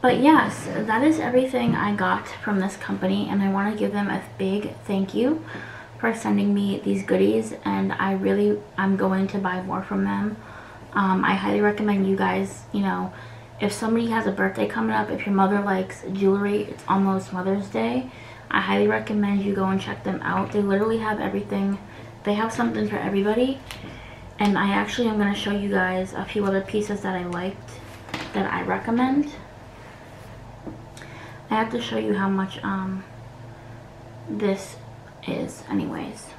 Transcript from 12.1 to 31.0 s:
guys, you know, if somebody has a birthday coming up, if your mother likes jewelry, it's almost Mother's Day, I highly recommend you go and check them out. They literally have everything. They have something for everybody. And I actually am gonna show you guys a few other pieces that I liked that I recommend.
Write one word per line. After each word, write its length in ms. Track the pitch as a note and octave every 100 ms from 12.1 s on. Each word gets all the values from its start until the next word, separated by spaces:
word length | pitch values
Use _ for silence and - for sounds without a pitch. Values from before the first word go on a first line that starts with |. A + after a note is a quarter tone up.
| G3
guys, 460 | F#3 F#3 G3 - -
you 80 | G3+
know, 320 | G3 F3+ F#3+ - - - - -
if 120 | G#3
somebody 340 | - A3 A3+ A#3
has 200 | G#3+ G3+
a 40 |
birthday 380 | G3 F#3+ F#3+ G#3
coming 260 | A3+ A3
up, 160 | A3 G#3+
if 160 | - -
your 80 |
mother 260 | G3 F#3+ G3+
likes 440 | G3+ F#3+ F#3+ - -
jewelry, 500 | F#3+ G3 G3+ G3+ G#3
it's 220 | G#3 - -
almost 460 | F#3+ G3 F#3+ -
Mother's 340 | F#3 F#3 G3+ G3
Day, 420 | A3+ A3+ B3 B3+ - - - -
I 100 | -
highly 260 | F#3+ G3+ G#3
recommend 560 | A3 A3 G#3 G3+ G3+
you 100 | G3+
go 140 | G3 F#3+
and 140 | F#3+
check 240 | G3 G3
them 180 | G3 F#3
out. 300 | - F3+ G3
They 100 | G#3
literally 360 | G3+ G3 A3 A3+
have 200 | G#3+ G#3+
everything. 560 | G#3 G3+ G3+ G3+ G3 G3 - - - -
They 120 | -
have 180 | G#3 A3+
something 360 | A3+ A#3 G#3+ G#3
for 80 | G3+
everybody. 640 | - G3 G3+ A3 C4 C4+ - - - - - - - -
And 180 | G#3 F#3+
I 120 | G3
actually 400 | G3+ G#3 - A#3
am 100 | G#3+
gonna 160 | G3+
show 160 | G3+ G#3
you 180 | G3+ G3+
guys 440 | G3 F#3 F#3 F#3+
a 120 | -
few 220 | F#3+ G#3+ G3+
other 140 | G3
pieces 400 | F#3+ G#3+ G#3 G3+
that 160 | G3+ F#3
I 80 |
liked 560 | F3+ F3 F#3 G3 - - - - - - -
that 140 | - -
I 160 | -
recommend. 720 | F#3 F#3+ - A#3 C4 C#4 C#4+ - - - - - - - - - - - - - - - - -